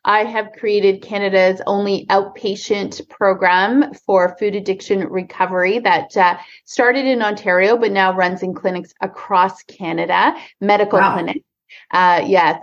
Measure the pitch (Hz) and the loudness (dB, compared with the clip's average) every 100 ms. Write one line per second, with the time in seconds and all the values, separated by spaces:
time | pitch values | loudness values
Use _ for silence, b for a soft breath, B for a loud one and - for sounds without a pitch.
0 | - 214 220 226 208 - 214 208 196 190 | -2 0 0 -4 -8 -6 -2 2 2 0
1 | - 208 196 190 185 185 - 202 202 196 | -4 -4 0 2 2 2 -2 -2 -2 -4
2 | - 196 202 - 208 202 - 202 196 - | 0 0 0 -6 -8 -6 -4 -4 -4 -10
3 | - - 196 185 185 180 202 262 294 - | -16 -2 0 2 2 2 2 2 0 -4
4 | - 190 180 - 208 202 196 190 - 196 | 0 2 2 -2 -4 -4 -4 -6 -2 -4
5 | 175 185 - - 185 185 180 226 208 170 | -2 -6 -8 -4 -4 0 0 0 0 0
6 | - - 175 175 B B - - 247 262 | 0 0 2 0 B B -10 0 2 2
7 | 262 240 214 208 196 180 196 233 220 196 | 2 0 0 -4 0 2 4 2 0 2
8 | 190 185 180 185 185 185 190 180 170 - | 0 2 -2 -2 -8 -6 -6 -6 -10 -10
9 | 190 - - 185 190 - - - 170 170 | -10 -10 -2 0 0 -2 -20 -12 -8 -6
10 | 170 180 254 311 B B 202 208 208 196 | -2 0 0 -2 B B 0 2 2 2
11 | 196 190 170 240 _ _ _ B B 180 | 2 0 -6 -8 _ _ _ B B 2
12 | 180 175 - 185 160 165 | 4 2 2 2 2 0